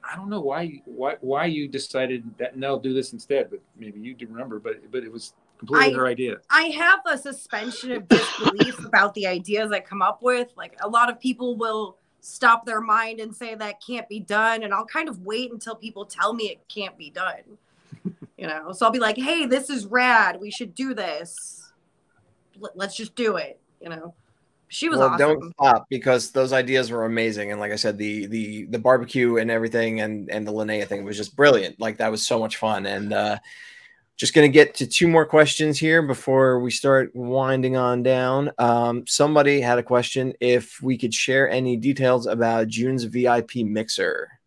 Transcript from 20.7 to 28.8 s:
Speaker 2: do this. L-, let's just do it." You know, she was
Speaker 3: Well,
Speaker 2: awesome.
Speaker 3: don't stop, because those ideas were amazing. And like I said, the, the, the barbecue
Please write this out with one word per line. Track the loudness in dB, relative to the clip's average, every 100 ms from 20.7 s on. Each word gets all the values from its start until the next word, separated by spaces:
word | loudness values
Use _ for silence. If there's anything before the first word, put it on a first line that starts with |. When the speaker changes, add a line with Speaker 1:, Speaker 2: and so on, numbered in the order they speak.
| -8
Speaker 2:
do | -8
this. | -6 -6 -6 -10 -16 -18 -20 -20 _ _ _ _ _ _ _ _ _
L-, | -16 -8
let's | -8 -8
just | -12 -2
do | -2 -2
it." | -6 -12 _ _
You | -16
know, | -14 -16 -20 _ _ _ _ _
she | -6 -2
was | 2
Speaker 3:
Well, | 2
Speaker 2:
awesome. | 4 2 2
Speaker 3:
don't | -2
stop, | 0 4 4 2
because | -4 2 2 2
those | 0 2
ideas | 2 2 0 0
were | -2 -2
amazing. | 0 0 -2 -6
And | -6
like | -4
I | -2
said, | -2 -2
the, | -4 -6 -6
the, | -6 -6 -8 -8
the |
barbecue | -4